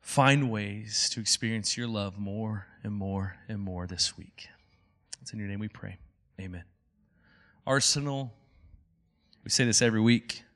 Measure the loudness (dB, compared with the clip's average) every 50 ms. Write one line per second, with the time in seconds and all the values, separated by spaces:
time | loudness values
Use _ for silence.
0 | _ 0 4 6 8 8 6 6 4 2 0 -2 -2 -4 -6 -8 -8 -6 -2 -2
1 | 0 0 -2 -4 0 0 0 0 0 -2 -2 0 -2 -2 -2 -2 -4 -2 -2 -2
2 | -2 -4 -4 -6 -6 -6 -4 -4 -4 -4 -4 -6 -8 -12 -20 -10 -8 -6 -4 -4
3 | -4 -2 -2 -2 -4 -4 -8 -12 -12 -10 -8 -6 -6 -6 -6 -6 -6 -8 -2 -2
4 | -2 -2 -2 -8 -20 -20 _ -20 -20 -20 -20 _ _ _ _ _ _ _ _ _
5 | _ _ -20 _ -16 -12 -10 -8 -6 -6 -4 -4 -6 -8 _ -10 -12 -12 -12 -14
6 | -20 -20 _ _ _ _ _ -12 -12 -10 -10 -12 -14 _ _ _ _ _ _ _
7 | _ _ _ _ _ _ _ _ _ _ _ _ _ 2 2 4 4 4 2 2
8 | 0 -2 -2 -2 -4 -6 -10 _ _ _ _ -20 -20 -20 -20 -20 _ _ _ _
9 | _ _ _ _ _ _ _ _ _ -2 2 2 4 4 4 6 4 6 6 6
10 | 6 6 6 4 2 -6 -12 -12 -12 _ _